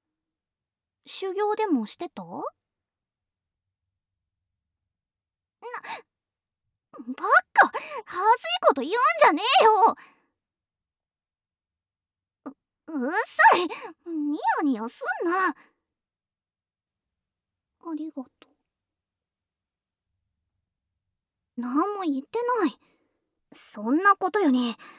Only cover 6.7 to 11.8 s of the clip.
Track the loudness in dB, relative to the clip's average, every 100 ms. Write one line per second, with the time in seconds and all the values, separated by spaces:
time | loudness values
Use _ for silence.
6.7 | _ _ -20 -14 -8 2 2 2 2 2
7.7 | 2 -10 -12 -10 -2 2 2 0 0 2
8.7 | 2 0 0 2 4 4 4 4 6 6
9.7 | 6 4 2 -8 _ _ _ _ _ _
10.7 | _ _ _ _ _ _ _ _ _ _
11.7 | _